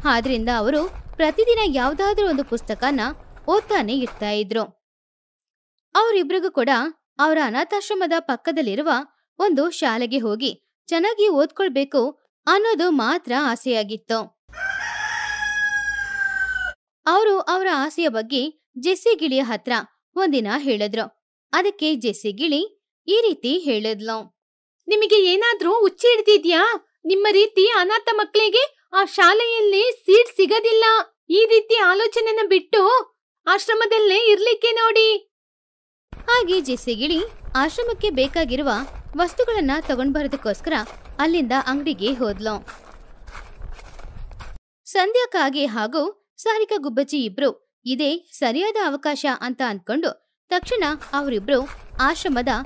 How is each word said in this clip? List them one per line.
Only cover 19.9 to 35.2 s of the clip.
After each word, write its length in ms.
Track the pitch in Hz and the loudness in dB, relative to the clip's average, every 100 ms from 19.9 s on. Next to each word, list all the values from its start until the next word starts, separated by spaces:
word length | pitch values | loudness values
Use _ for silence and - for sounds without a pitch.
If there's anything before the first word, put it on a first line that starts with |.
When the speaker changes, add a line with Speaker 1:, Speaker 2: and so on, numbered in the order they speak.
| _ _ 359 | _ _ -2
Speaker 1:
ಒಂದಿನ 320 | 381 269 208 262 | 0 0 0 -2
ಹೇಳಿದ್ರು. 680 | 269 214 208 226 208 - _ _ _ | -2 -2 -2 -4 -6 -10 _ _ _
ಅದಕ್ಕೆ 420 | 320 392 403 311 277 | -2 -2 0 -2 0
ಜೆಸ್ಸಿ 360 | 226 196 214 | -2 -4 -6
ಗಿಳಿ 600 | 202 320 285 427 - _ _ - | -4 -2 -2 -2 -10 _ _ -2
ಈ 120 | 427 453 | 2 2
ರೀತಿ 300 | 302 240 349 | 0 -2 -2
ಹೇಳಿದ್ಲು. 840 | 294 214 220 208 220 220 220 _ _ _ _ _ - | -2 -2 -2 -6 -6 -8 -10 _ _ _ _ _ -2
Speaker 2:
"ನಿಮಗೆ 460 | 427 427 427 359 | 0 4 4 4
ಏನಾದ್ರೂ 460 | 381 466 440 339 453 | 2 0 0 0 2
ಹುಚ್ಚು 280 | 392 - 480 | 2 2 2
ಹಿಡ್ದಿದ್ಯಾ? 640 | 453 427 403 320 330 427 440 - _ 320 | 4 6 4 4 2 2 0 -8 _ -2
ನಿಮ್ಮ 220 | 392 415 | 2 4
ರೀತಿ 360 | 392 427 381 415 | 4 4 4 4
ಅನಾಥ 400 | 440 370 440 453 427 | 4 2 0 0 -2
ಮಕ್ಕಳಿಗೆ 720 | 415 427 427 440 587 - _ | 0 2 2 2 0 -4 _
ಆ 120 | 370 381 | 0 0
ಶಾಲೆಯಲ್ಲಿ 960 | - 349 415 466 466 415 392 480 - - | 4 4 4 2 2 2 2 2 0 6
ಸೀಟ್ 300 | 415 480 - | 6 6 2
ಸಿಗದಿಲ್ಲ. 480 | 359 427 440 440 440 440 - _ - | 2 2 2 4 4 4 0 _ 0
ಈ 180 | 370 440 | 2 6
ರೀತಿ 260 | 453 440 453 | 6 4 4
ಆಲೋಚನೆನ 640 | 370 381 453 466 440 440 415 | 4 4 0 0 0 0 2
ಬಿಟ್ಟು 640 | 370 - 440 381 508 - _ _ _ - | 2 2 4 4 4 0 _ _ _ 0
ಆಶ್ರಮದಲ್ಲೇ 840 | 392 427 440 453 440 415 392 453 | 0 2 0 2 4 4 4 4
ಇರ್ಲಿಕ್ಕೆ 400 | 415 453 440 466 | 4 2 0 0
ನೋಡಿ." 580 | 453 453 440 440 415 | 2 2 4 4 2